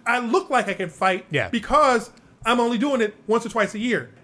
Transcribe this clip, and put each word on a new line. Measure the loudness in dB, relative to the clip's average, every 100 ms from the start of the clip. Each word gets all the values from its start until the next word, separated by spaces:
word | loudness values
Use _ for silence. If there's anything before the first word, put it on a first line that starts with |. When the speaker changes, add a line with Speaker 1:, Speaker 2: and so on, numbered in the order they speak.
| -4
Speaker 1:
I | -2
look | 0 -2 0
like | 0 0
I |
can | -4 -6
fight | -2 0 0 -2
Speaker 2:
Yeah. | -4 -2
Speaker 1:
because | -4 2 4 4 4 -2 -16 -20 -6 0
I'm | 2
only | 2 0
doing | 0 0
it | -2 -4 -2
once | -2
or | -2
twice | -2 -2
a | -2
year. | -2 -2 -4 -16